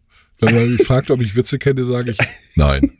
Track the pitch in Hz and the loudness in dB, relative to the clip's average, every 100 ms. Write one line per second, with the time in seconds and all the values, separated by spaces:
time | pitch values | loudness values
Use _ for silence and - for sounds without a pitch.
0 | - _ _ _ 110 117 120 120 - 131 | -10 _ _ _ 0 2 2 2 2 2
1 | 143 127 113 113 - 135 143 131 123 123 | 0 -2 0 -2 -2 -2 -2 -2 -2 -4
2 | 123 107 - - _ - 71 69 277 | -4 -4 -6 -8 _ 0 2 0 -4